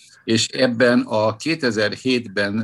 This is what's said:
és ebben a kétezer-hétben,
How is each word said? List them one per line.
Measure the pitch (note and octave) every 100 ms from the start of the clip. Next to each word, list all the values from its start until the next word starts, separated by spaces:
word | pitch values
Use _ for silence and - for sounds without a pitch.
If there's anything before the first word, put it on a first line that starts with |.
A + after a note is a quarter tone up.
| - -
és | - A2+ -
ebben | - B2+ A2+ B2 B2
a | C3+ A2 G#2+ G#2+
kétezer-hétben, | D3+ D#3+ B2+ G#2+ G#2 G2+ C3 B2+ G2+ F#2+ G2+ G#2+